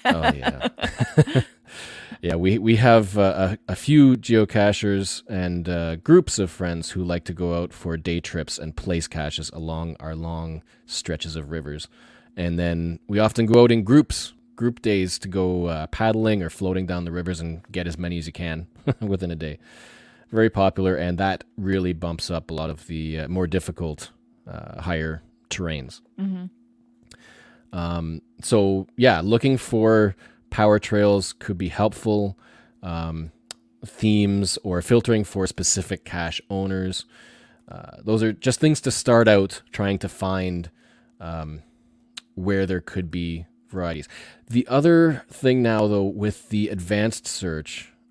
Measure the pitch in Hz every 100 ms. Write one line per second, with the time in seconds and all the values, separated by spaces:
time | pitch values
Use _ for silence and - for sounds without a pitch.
0 | 247 170 - 139 - 139 - - - -
1 | 123 - 277 131 - _ - - - -
2 | - - 85 85 92 107 113 113 123 117
3 | 98 101 98 85 95 107 - 92 - 151
4 | 135 123 - 113 101 110 101 98 104 98
5 | 95 - - 95 90 87 85 87 85 82
6 | - 175 - - 92 - 87 82 - 92
7 | 87 85 - 85 87 85 87 - 85 82
8 | 85 85 - 85 76 - 80 - 98 85
9 | - 78 76 - 76 82 80 80 82 -
10 | 80 80 82 82 82 80 - _ - -
11 | - 80 80 80 71 80 73 76 - _
12 | - - _ - 87 85 87 85 82 82
13 | - 101 107 117 110 120 120 113 101 147
14 | 151 - - - _ - 120 117 110 98
15 | 92 - 98 95 92 90 87 78 76 -
16 | 110 110 110 104 82 - 95 95 90 87
17 | 87 87 87 82 82 82 - 90 87 80
18 | 87 85 78 - 87 82 87 - - -
19 | 104 95 90 80 78 71 - - - -
20 | - _ _ 110 110 98 95 98 92 90
21 | 87 87 95 92 - - 95 95 90 82
22 | 87 82 - 82 - 80 80 76 - 80
23 | 78 78 76 92 87 92 - - 82 76
24 | - _ _ _ - 80 78 - 87 82
25 | 80 76 - _ - - 85 76 62 -
26 | _ - 190 185 185 _ _ _ _ _
27 | - - - - - _ _ 90 85 85
28 | 82 80 - - - 110 98 95 95 -
29 | 123 85 95 117 135 131 - 113 110 110
30 | 104 - - _ - - 107 107 - 104
31 | 104 101 92 - - 90 90 - 104 -
32 | 110 104 101 - _ _ _ _ 90 82
33 | 82 82 80 - - - _ _ - -
34 | 110 107 101 101 95 - 98 87 - 117
35 | 120 110 101 98 95 - 90 98 87 95
36 | - 175 82 - - 98 95 95 92 92
37 | - _ - - _ _ - - - -
38 | 104 110 110 98 131 - 156 151 135 -
39 | - 117 110 104 95 - - - 98 98
40 | 98 - 95 95 92 87 85 _ _ _
41 | _ - 85 82 78 76 - _ _ _
42 | _ - - - 92 98 95 92 - 95
43 | 87 87 85 82 85 _ _ 95 85 78
44 | - - - - - 117 127 135 165 165
45 | 165 135 - - 131 127 117 110 104 101
46 | 98 95 104 - - 104 107 98 87 104
47 | 110 - - - 90 78 76 - - _
48 | _